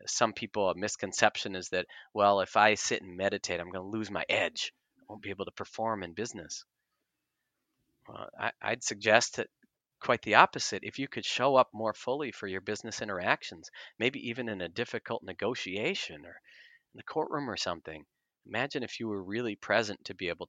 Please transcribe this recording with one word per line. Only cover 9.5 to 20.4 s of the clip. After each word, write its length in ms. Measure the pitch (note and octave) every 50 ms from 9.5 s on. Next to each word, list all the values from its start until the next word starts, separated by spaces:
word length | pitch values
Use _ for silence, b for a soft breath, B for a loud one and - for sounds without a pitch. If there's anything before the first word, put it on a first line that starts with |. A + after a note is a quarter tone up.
| _ _ _ _ _ _ _ _ _ _
quite 220 | - - A#2+ -
the 140 | - A2 G#2
opposite. 460 | B2 E3+ - - C3+ - - G#2+ F#2+ -
If 140 | A2 - -
you 100 | C3+ -
could 160 | - A#2 -
show 320 | - - - B2 C#3+ C3+
up 120 | B2+ B2 -
more 220 | - G#2+ A2+ A2 G#2
fully 380 | - - B2 C3 D3 D3+ A#2
for 140 | - - G#2+
your 140 | G2 F#2 F#2+
business 420 | F#2+ G#2 G#2+ - - A#2 - -
interactions, 680 | A#2 G#2+ G2 F2+ F#2 A2 C#3+ - - - F#2 E2 - - B B B B B -
maybe 300 | A2 C3 C3+ C3 - A#2+
even 200 | A2+ C3 A#2+ A#2
in 120 | G#2 F#2
a 80 | F2 E2
difficult 540 | F2 G#2+ A#2+ - - A2 - - A#2 G#2+
negotiation 1000 | E2 F#2+ F2+ - G2 A2 B2+ - - F2+ F#2 G2+ A#2 E3 G3 - - - D#2+ - -
or 160 | - - - B B B B B B B B B B -
in 20 |
the 60 | A2+
courtroom 480 | - - - D#3 E3 - - D3 C#3+ A#2+
or 60 | G2
something, 480 | - - F#2 F2 D#2+ - D#2+ D#2 D#2 D2 _ _ _ _ _ _ _ _
imagine 360 | F#2+ G2 A2+ C3+ C#3+ - C#3
if 160 | A#2+ A2 - -
you 100 | A#2 A2
were 140 | G#2 G2
really 340 | F#2 F#2 G#2 A#2+ B2 A2+ G2+
present 480 | - - - G2+ A2+ A2+ G#2 G2 - _
to 80 | - G2
be 140 | - F#2+ E2+
able 180 | E2 E2